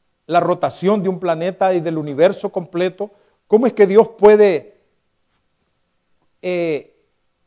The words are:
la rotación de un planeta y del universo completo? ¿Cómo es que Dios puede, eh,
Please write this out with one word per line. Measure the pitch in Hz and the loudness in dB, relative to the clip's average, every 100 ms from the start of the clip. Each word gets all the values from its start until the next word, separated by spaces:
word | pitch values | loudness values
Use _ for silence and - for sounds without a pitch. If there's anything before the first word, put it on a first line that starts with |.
| _ _ - | _ _ -4
la | 170 | 0
rotación | 170 180 139 - 180 214 | 0 -2 -4 -4 -2 -2
de | 190 | -2
un | 180 | -6
planeta | 180 160 175 185 190 | -4 -4 -6 -4 -2
y | 185 | -2
del | 165 160 | -4 -6
universo | 147 135 175 196 196 | -6 0 0 0 -8
completo? | 190 170 170 180 180 202 _ _ _ - | -10 -8 -6 -6 -6 -14 _ _ _ -2
¿Cómo | 214 247 | 0 0
es | |
que | - 196 | 0 2
Dios | 202 214 | 4 2
puede, | - 208 214 208 160 - _ _ _ _ _ _ _ _ _ _ _ _ _ _ _ _ _ | 4 4 6 4 0 -6 _ _ _ _ _ _ _ _ _ _ _ _ _ _ _ _ _
eh, | 180 180 170 147 - _ _ _ _ _ | -8 -6 -4 -6 -10 _ _ _ _ _